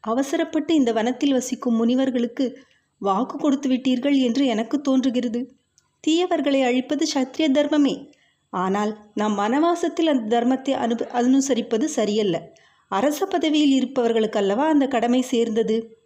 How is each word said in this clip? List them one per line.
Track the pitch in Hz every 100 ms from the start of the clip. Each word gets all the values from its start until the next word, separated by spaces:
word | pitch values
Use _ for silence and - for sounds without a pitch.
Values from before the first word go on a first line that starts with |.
அவசரப்பட்டு | 214 240 277 330 320 311 302
இந்த | 320 247
வனத்தில் | 226 226 247 285
வசிக்கும் | 262 262 247 254
முனிவர்களுக்கு | 226 233 254 269 247 233 240 254 - - _ _ _
வாக்கு | 196 196 262 294
கொடுத்து | 302 269 269
விட்டீர்கள் | 254 262 254 277 277
என்று | 254 233 277
எனக்கு | 214 226 285
தோன்றுகிறது. | 285 262 254 240 240 233 262 _ _ _ _ _
தீயவர்களை | - 320 359 330 285 269
அழிப்பது | 254 254 254 294 311
சத்திரிய | 269 254 - 311
தர்மமே. | 269 294 302 277 - - _ _ _ _
ஆனால் | 190 190 202 208 214 -
நாம் | - 214 202
வனவாசத்தில் | 208 262 330 339 339 330 320
அந்த | 269 214
தர்மத்தை | 233 233 262 269 262
அனு-, | 233 233 -
அனுசரிப்பது | 240 247 269 269 233 226 226 302
சரியல்ல. | 285 208 208 202 165 - - _ _ _
அரச | 196 262 294 381
பதவியில் | 359 311 302 294
இருப்பவர்களுக்கல்லவா | 269 247 262 233 226 214 214 196 208 311
அந்த | 294 269
கடமை | 254 233 254
சேர்ந்தது. | 254 233 233 220 208 220 226 -